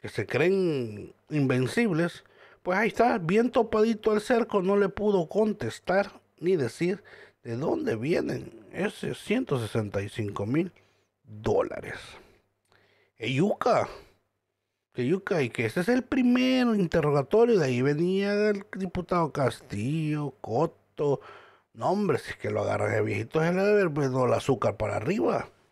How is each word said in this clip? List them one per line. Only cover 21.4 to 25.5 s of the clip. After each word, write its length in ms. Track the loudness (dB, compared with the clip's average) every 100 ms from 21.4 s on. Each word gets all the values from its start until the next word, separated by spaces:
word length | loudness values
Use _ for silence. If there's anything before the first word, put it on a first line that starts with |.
| -20 _ _
No, 180 | -6 -2
hombre, 300 | 0 0 0
si 100 | -4
es 60 | -8
que 140 | -4
lo 120 | -2
agarran 300 | -2 -2 0
de 100 | 0
viejito, 380 | 0 -2 -2 0
se 60 | 0
le 140 | 2
debe 120 | 2
haber 160 | 2 2
venido 380 | 0 0 0 2
el 80 |
azúcar 420 | 0 2 0 0 -2
para 180 | -4
arriba. 560 | -2 -2 -2 0 -2 -6